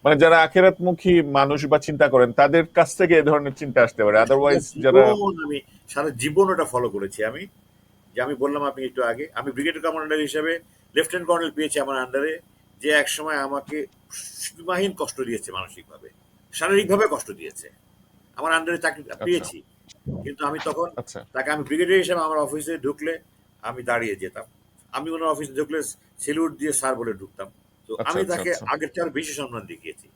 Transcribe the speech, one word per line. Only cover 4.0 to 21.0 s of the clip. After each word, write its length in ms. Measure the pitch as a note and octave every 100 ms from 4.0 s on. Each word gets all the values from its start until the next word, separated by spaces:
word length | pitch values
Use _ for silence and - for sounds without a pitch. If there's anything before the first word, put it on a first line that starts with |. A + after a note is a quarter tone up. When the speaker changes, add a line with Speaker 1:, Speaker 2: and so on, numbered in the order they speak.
Speaker 1:
পারে। 120 | G#2 G#2+
Speaker 2:
সারা 100 | A#2
Speaker 1:
Otherwise 560 | C3+ C#3+ C#3 C#3 D3
যারা 220 | C3+ B2+
Speaker 2:
জীবন 400 | G#3 G#3 G3 E3+
আমি, 160 | D3+ C#3+ - _ -
সারা 220 | F3+ D3+
জীবন 400 | A#2+ C#3 D3+ F#3+
ওটা 140 | E3+
ফলো 240 | D3+ B2+ A#2+
করেছি 360 | G2 G2 G2+
আমি। 220 | A2 C#3 G3 _ _ _ _ _ _
যে 80 | A2+
আমি 120 | C3
বললাম 280 | C3+ C#3 D3
আপনি 220 | C#3+ C3+
একটু 180 | C3 B2+
আগে, 260 | A#2+ A#2 D3+
আমি 180 | - C#3
ব্রিগেড 300 | B2+ D3+ D#3+
কমান্ডার 360 | D#3+ D#3+ D#3 D#3
হিসেবে 400 | D3 D3+ D#3 E3 _ _ _
লেফটেন্যান্ট 320 | C#3+ D#3+ F3+ E3+
কর্নেল 240 | E3+ E3
পেয়েছি 300 | D3 D3+ D3+
আমার 260 | C3+ C3+ B2+
under-এ, 320 | C3+ D3+ E3 _ _ _ _
যে 100 | C#3
একসময় 460 | D3+ C#3 - D#3 D3+
আমাকে 500 | C#3 C#3 - D3+ - _ _
সীমাহীন 800 | - - - - - E3+ F3+ G3 F#3+
কষ্ট 240 | D3+ -
দিয়েছে 320 | B2 A2+ -
মানসিকভাবে, 560 | F#2+ F#2 - - - - _ _ _ _
শারীরিকভাবে 540 | - E3 G3 G#3 G3+ G#3+
কষ্ট 200 | D3 -
দিয়েছে। 400 | F#2+ D#2 - - _ _ _ _ _ _ -
আমার 160 | D3+ E3
under-এ 180 | E3 E3+
চাকরি 240 | E3 D3+
Speaker 1:
আচ্ছা। 220 | C#3+ -
Speaker 2:
পেয়েছি। 380 | F3 F3 D#3 D#2+ _ _ _ - - C3+
কিন্তু 220 | C3+ C#3 D3
আমি 120 | D3+
তখন 260 | D#3+ C#3+ E3+
Speaker 1:
আচ্ছা। 300 | C#3+